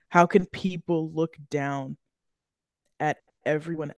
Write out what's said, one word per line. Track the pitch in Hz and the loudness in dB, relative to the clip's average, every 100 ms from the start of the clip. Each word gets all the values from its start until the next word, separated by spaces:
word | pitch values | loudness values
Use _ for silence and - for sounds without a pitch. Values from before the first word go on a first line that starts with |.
| _ | _
how | 175 175 | 6 6
can | 202 - | 6 2
people | - 190 180 - 165 160 | -4 -6 -6 -4 -4 -2
look | 156 160 - 143 | -2 -4 -6 -6
down | 147 139 139 135 147 _ _ _ _ _ _ _ _ _ - | -4 -4 -4 -8 -12 _ _ _ _ _ _ _ _ _ -6
at | 151 147 _ _ | -4 -4 _ _
everyone | - 151 160 160 147 | -4 -2 -4 -8 -8